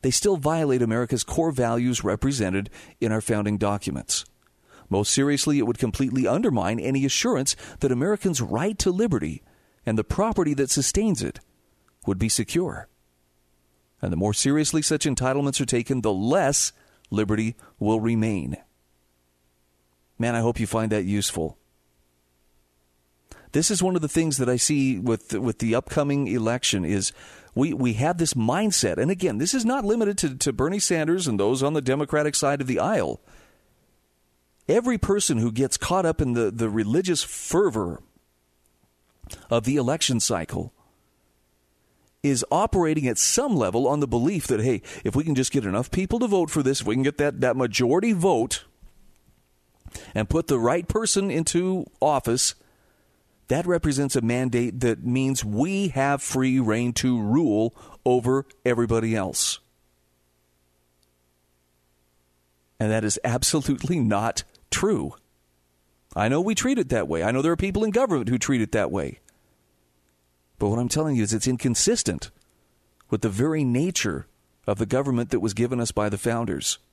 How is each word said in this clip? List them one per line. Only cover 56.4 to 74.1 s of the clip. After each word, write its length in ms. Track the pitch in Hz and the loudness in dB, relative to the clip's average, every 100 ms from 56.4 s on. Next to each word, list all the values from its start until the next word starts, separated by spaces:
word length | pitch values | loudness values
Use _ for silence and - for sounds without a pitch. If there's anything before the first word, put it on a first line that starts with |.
| 131 131 | 2 2
reign 340 | 117 110 120 | 2 2 0
to 280 | 117 131 123 | 0 0 0
rule 540 | 104 127 160 107 113 - - - | 2 2 4 2 0 -2 -20 -6
over 440 | - 123 120 135 135 - - | 2 2 4 0 0 -6 -2
everybody 500 | 117 117 113 110 110 | 0 2 0 0 -2
else. 440 | 92 - - - _ _ _ _ _ _ _ _ _ _ _ _ _ _ _ _ _ _ _ _ _ _ _ _ _ _ _ _ _ _ _ _ | -2 -2 -4 -4 _ _ _ _ _ _ _ _ _ _ _ _ _ _ _ _ _ _ _ _ _ _ _ _ _ _ _ _ _ _ _ _
And 100 | 110 | 0
that 140 | 110 | 0
is 160 | 107 - | 0 -2
absolutely 760 | - 120 - 160 139 139 139 175 | -2 0 0 0 0 -2 -2 0
not 420 | 117 101 113 - - _ _ | 2 2 0 -4 -10 _ _
true. 420 | - 196 202 71 - _ _ _ _ _ _ _ _ _ - | -2 0 0 -2 -8 _ _ _ _ _ _ _ _ _ -2
I 120 | 107 | 0
know 140 | 139 | 0
we 140 | 185 220 | 0 0
treat 240 | 254 269 | 0 0
it 100 | 139 | 0
that 180 | 123 76 | 0 0
way. 140 | 82 | 0
I 60 | 90 | 0
know 140 | 123 | 0
there 80 | 151 | 0
are 40 | 170 | 0
people 280 | 190 190 | -2 0
in 80 | 220 | 0
government 380 | 202 262 160 110 | 2 2 0 0
who 100 | 123 | -2
treat 220 | - 131 | 0 0
it 100 | 107 | 0
that 180 | 113 87 | 0 0
way. 280 | 92 69 50 _ _ _ _ _ _ _ _ _ _ _ _ _ _ | -2 -4 -8 _ _ _ _ _ _ _ _ _ _ _ _ _ _
But 120 | 104 | -2
what 100 | 113 | 0
I'm 100 | 120 | 0
telling 260 | 151 156 131 | 0 0 0
you 80 | |
is 100 | 104 | 0
it's 140 | 110 131 | 0 0
inconsistent 840 | 123 135 117 - 233 - 78 - _ _ _ _ _ _ _ _ | 0 0 0 2 0 0 -4 -8 _ _ _ _ _ _ _ _
with 120 | 107 | -2
the 80 | 117 | -2
very 340 | 98 139 156 | 0 0 2
nature 640 | 135 120 170 175 107 | 0 2 0 -2 -2